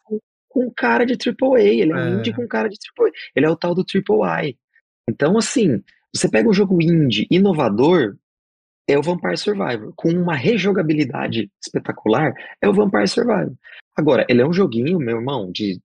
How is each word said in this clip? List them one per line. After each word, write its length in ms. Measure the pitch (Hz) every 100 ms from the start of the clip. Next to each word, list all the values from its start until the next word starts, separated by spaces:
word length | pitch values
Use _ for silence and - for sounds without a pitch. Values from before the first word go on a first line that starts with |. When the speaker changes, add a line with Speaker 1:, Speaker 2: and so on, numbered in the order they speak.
Speaker 1:
com, 160 | - 214 _ _ _
com 220 | 262 247
cara 380 | - 240 233 240
de 100 | 247
triple 380 | - 214 262 262
A. 40 |
Ele 320 | 202 - -
é 40 | 160
um 20 |
Speaker 2:
É. 120 | 165 185
Speaker 1:
indie 140 | 226
com 140 | 233 240
cara 220 | 220 220
de 80 | -
triple 320 | - - 453
A. 20 | - - -
Ele 100 | 151
é 20 |
o 60 | 165
tal 180 | 175
do 100 | 170
triple 380 | - 196 196 214
I. 320 | 180 165 151 - _ _ _ _ -
Então, 280 | 113 143 214
assim, 460 | 220 - 196 110 - _ _ -
você 140 | -
pega 180 | 220 226
um 60 |
jogo 280 | 196 202 185
indie 460 | 165 170 143 104 -
inovador, 840 | 175 202 156 123 101 139 180 113 - _ _ _ _ _ _ -
é 100 | 143
o 40 |
Vampire 340 | 147 175 180 170
Survivor. 560 | - 202 180 117 107 -
Com 140 | 165
uma 260 | 175 175 151
rejogabilidade 1160 | 135 233 180 196 160 156 135 139 135 113 101 _
espetacular, 720 | - 143 - 110 107 120 151 113 - -
é 80 | 196
o 40 |
Vampire 340 | 202 208 208 202
Survivor. 440 | - 240 208 156 127 - - - -
Agora, 280 | 151 117 110
ele 120 | 123
é 60 | 131
um 60 |
joguinho, 460 | 175 185 113 131 185
meu 180 | 123 117
irmão, 340 | 123 139 92
de 300 | 90 104 90